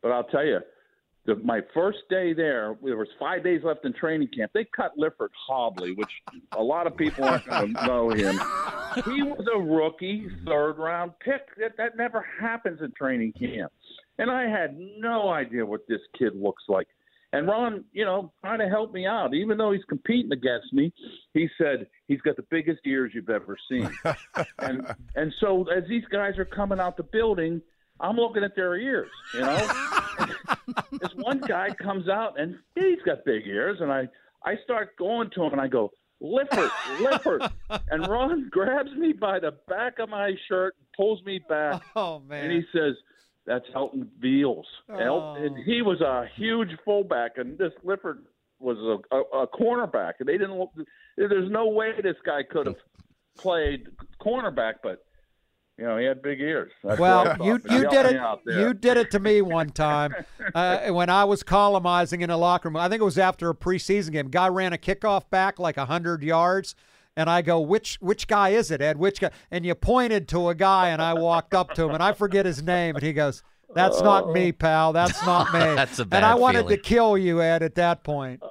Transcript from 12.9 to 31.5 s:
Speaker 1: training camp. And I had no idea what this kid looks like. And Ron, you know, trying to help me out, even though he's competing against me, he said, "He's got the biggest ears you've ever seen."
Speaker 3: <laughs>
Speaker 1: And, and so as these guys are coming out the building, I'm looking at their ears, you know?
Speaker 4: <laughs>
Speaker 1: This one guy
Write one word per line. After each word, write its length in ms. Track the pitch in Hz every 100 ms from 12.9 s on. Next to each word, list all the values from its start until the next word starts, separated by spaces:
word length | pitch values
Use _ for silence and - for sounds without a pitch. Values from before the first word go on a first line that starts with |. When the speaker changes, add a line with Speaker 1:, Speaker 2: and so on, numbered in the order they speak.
Speaker 1:
training 420 | - 135 127 110 -
camp. 320 | 123 110 87 _ - - _ -
And 120 | 226
I 180 | 254 240
had 280 | 214 156 139 185 208
no 300 | 226 233 202
idea 360 | 160 123 120
what 180 | 107 107 -
this 120 | 107 - -
kid 160 | 117
looks 280 | 98 101 - -
like. 200 | 95 - _ _ _ _
And 140 | 139 160
Ron, 380 | 220 240 208 -
you 120 | 190
know, 280 | 208 185 175 _
trying 180 | 185 220
to 100 | 202
help 240 | 214 220
me 140 | 185 185
out, 280 | 220 143
even 220 | 143 214 214
though 140 | 214
he's 120 | 196 -
competing 440 | 147 - 240 233
against 400 | 135 127 120 127
me, 200 | 135 160 - - - _
he 160 | 156 160 -
said, 280 | 156 131 98 _ -
"He's 120 | 143
got 120 | 151 131
the 80 | -
biggest 300 | 165 156 156 143
ears 260 | 135 127
you've 160 | 113 92
ever 260 | 107 95 98 -
seen." 180 | 127 117 -
Speaker 3:
<laughs> 540 | 170 147 - - 160 -
Speaker 1:
And, 280 | 127 131 131 - -
and 180 | - 156 -
so 260 | 214 185 180
as 140 | 180 170
these 160 | 233 -
guys 280 | 202 202 185
are 60 |
coming 360 | 117 - 202 190
out 160 | 180 175
the 60 |
building, 580 | 165 220 226 190 165 170 - _ _ _
I'm 160 | 175 233
looking 260 | 233 220
at 140 | 202 196
their 180 | 180 175
ears, 340 | 254 233 110 - -
you 60 | 233
know? 260 | 127 165 214 254 269 - - -
Speaker 4:
<laughs> 80 | 311 - - - - - -
Speaker 1:
This 220 | 277 180 -
one 220 | 233 277
guy 300 | 269